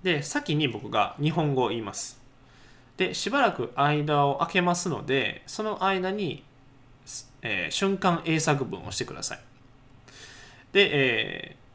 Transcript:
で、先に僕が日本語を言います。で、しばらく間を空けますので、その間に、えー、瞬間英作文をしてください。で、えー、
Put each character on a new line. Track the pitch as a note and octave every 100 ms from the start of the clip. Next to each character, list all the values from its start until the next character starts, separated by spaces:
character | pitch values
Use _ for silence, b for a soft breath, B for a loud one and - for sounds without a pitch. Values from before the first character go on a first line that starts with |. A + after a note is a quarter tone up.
で、 | F#3 D#3
先 | C#3+ D4 -
に | D3+ D3
僕 | A2 G#2+
が | A2 G2 -
日 | D3
本 | F3 D3+ C3
語 |
を | A#2
言 | A#2
い |
ま | G#2
す。 | - - - - - b b b b b -
で、 | F#3
し | - -
ば | C#4
ら | A#3+
く | F3 A#2+ -
間 | C#3+ D3+ D3 D3 C#3+
を | C#3
空 | D#3+
け | F#3
ま | F3 F3
す | F#3
の | B2 C3+
で、 | C3+ G#2 - -
そ | -
の | G#3+ G#3
間 | F#3+ F#3+ F#3
に、 | G#3 F3+ D3 - - - - - - - - - -
え | A#2 G2 D#2+
ー、 |
瞬 | - G3 G3
間 | F#3+ E3+ E3
英 | D#3+
作 | D3+ C#3 B2+
文 | F#2 E2
を |
し | F#2
て | -
く |
だ | -
さ | - -
い。 | - - - - - - - B B B B B -
で、 | G3 G3
え | C#3+ C3 A2+ G1+ G1+ - -
ー、 | -